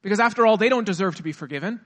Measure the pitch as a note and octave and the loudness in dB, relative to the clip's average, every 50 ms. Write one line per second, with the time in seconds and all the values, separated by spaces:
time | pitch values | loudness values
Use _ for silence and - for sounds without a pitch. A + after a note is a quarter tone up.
0 | - G3 G#3 G#3 A#3 A#3 G#3 A#3+ A#3 A3+ A3 F#3+ G#3+ B3+ C4 B3 A3 G3+ F#3 E3 | -2 -2 0 2 2 0 2 4 4 4 4 4 4 2 2 0 0 -4 -2 -2
1 | G3 F#3 D#3 - D#3 D#3+ D3 - D#3 B2+ D3+ C#3 D3+ G3+ A#3+ A3 _ | -2 -4 -4 -6 -10 -10 -10 -10 -12 -10 -10 -8 -8 -8 -8 -10 _